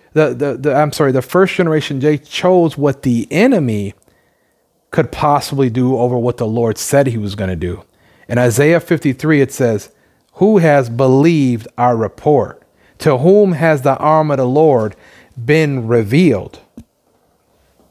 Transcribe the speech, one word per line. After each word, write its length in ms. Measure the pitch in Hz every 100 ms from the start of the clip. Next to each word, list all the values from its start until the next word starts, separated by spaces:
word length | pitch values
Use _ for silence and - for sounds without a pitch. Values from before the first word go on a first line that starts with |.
| _
the, 220 | 151 151
the, 240 | 123 143 127
the, 160 | 143
I'm 180 | 135 151
sorry, 200 | - 139
the 100 | 131
first 320 | - 180 190
generation, 460 | - 170 156 - 139
they 180 | 147 147
chose 580 | - - 180 185 165 -
what 280 | 143 135
the 220 | 135 117 -
enemy 640 | 147 247 220 127 104 101 - _ _ _ _ _ _ _ _ _
could 200 | - 131
possibly 600 | - 151 143 - 139 131
do 260 | 120 127 131
over 220 | 123 123
what 180 | 120 117
the 100 | 110
Lord 300 | 113 117 104
said 300 | - 139 139
he 100 | 117
was 180 | 104
gonna 220 | 101 95 87
do. 260 | 87 82 - _ _ _ -
In 80 | 120
Isaiah 440 | 123 107 147 170
fifty-three, 600 | - 165 143 123 151 151
it 100 | 127
says, 400 | - 123 107 - _ _ _ _
"Who 240 | - 196 214
has 320 | 165 143 120
believed 760 | 117 131 131 160 160 131 117 - -
our 180 | 123 117
report? 640 | 107 - 147 143 95 - _ _ _ -
To 180 | 160 127
whom 360 | 160 202 202
has 280 | 160 165 151
the 160 | 139 131
arm 340 | 151 156 151
of 60 | 139
the 80 |
Lord 500 | 127 139 160 127 110 - - - _ -
been 440 | 117 156 151 135 113
revealed?" 760 | 117 104 143 180 101 - - _ - - _ _ _ _ _ _ _ _ _ _